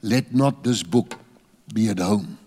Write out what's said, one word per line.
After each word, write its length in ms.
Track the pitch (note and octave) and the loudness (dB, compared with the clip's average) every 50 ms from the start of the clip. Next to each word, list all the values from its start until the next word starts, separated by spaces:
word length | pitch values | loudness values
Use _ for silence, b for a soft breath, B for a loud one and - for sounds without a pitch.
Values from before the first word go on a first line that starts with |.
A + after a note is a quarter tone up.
| - | -2
Let 320 | A2+ A#2 B2+ - - A#2+ | 0 0 0 -2 0 0
not 280 | B2+ C3+ C#3 C3+ - - | 2 2 2 0 -2 -2
this 200 | A#2+ B2 G#2 F2 | -2 -2 -2 -2
book 360 | - B2 B2 - - - - - _ _ _ _ _ _ _ _ - G#2+ | 2 2 2 2 2 -6 -18 -18 _ _ _ _ _ _ _ _ -8 -2
be 160 | A2 A2 A2 | 0 0 0
at 100 | G2+ F#2 | 0 -2
home 400 | F#2 F2+ G#2 G#2 F#2 - - - - | 0 0 0 0 -2 -6 -14 -16 -20